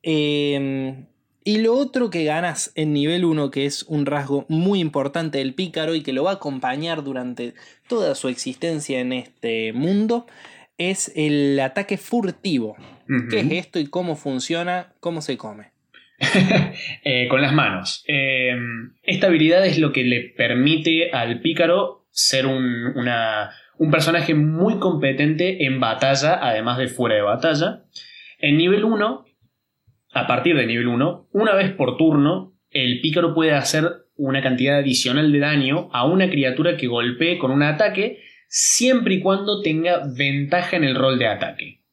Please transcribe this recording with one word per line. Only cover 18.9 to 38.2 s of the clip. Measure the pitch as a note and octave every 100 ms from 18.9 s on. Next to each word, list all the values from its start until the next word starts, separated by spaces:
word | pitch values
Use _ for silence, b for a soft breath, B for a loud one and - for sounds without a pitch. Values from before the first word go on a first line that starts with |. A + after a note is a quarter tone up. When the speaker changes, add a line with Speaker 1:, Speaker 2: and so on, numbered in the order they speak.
| _
Speaker 2:
esta | - F#3+ G3
habilidad | D#3+ D#3 F3+
es | F#3+ D#3
lo | D3+
que | C3+
le | B2 A#2+ B2 -
permite | A#2 A#2+ C#3 D#3+ D#3+ D#3+ E3+
al | B2+ A#2 A#2+
pícaro | D#3+ D#3+ E3 F#3 - - _
ser | - - C3+ C3+
un, | C3 B2+ A#2+ A#2+ B2
una, | B2 A#2 A2+ G#2+ G2+ B B -
un | D#3
personaje | D#3+ D3+ E3+ D#3
muy | D3+ D3+ D#3+ G#3 A3+
competente | F#3 D#3 C#3 C3+ D3 D#3 F3+ F#3+ C#3
en | C3
batalla, | A#2+ A2 C3+ C3+ D3 F3
además | B2+ A2 A#2 B2
de | B2+
fuera | - A#2+
de | G#2+
batalla. | G#2 A2+ E3 D3 F3+ - _ B B B B B
En | D3 D3+
nivel | F3 G3+
uno, | A3 G#3+ G#3+ B3+ _ _ _ _ _ _ _ _ _
a | C3 -
partir | B2+ E3 D#3
de | A2+
nivel | A#2 A#2+
uno, | A#2+ D3+ F3+ _
una | G3+ A3
vez | G3 F#3+
por | - B2+ B2+
turno, | D#3+ D3 C#3+ F#3 F#3 _ _
el | C#3+ B2 B2
pícaro | D#3+ E3+ E3
puede | D#3+ D#3+
hacer | C#3+ - D#3+ E3 - _ -
una | C#3 C3+
cantidad | C3 B2 C3 C#3+
adicional | C3+ B2 B2 C#3 D3+
de | C#3+
daño | C#3+ D3 C3 D#3 F3+
a | B2 B2+
una | F#3+ F#3
criatura | D3+ C3 B2+ E3+ E3
que | B2
golpee | A#2 A#2+ B2 E3 F3
con | B2+
un | C#3
ataque, | D3 D3+ G#3 F#3+ A3 B